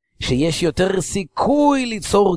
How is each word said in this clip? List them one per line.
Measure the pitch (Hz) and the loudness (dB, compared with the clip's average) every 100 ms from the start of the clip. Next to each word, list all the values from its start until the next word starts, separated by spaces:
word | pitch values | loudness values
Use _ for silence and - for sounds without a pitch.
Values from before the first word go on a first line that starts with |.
| _ _ | _ _
שיש | - 127 165 151 | -4 0 0 0
יותר | 170 160 185 190 | -2 0 0 0
סיכוי | - 202 175 - 190 285 294 277 247 | -4 -6 -6 -4 0 4 4 2 -2
ליצור | 220 - 202 196 | -6 -2 2 2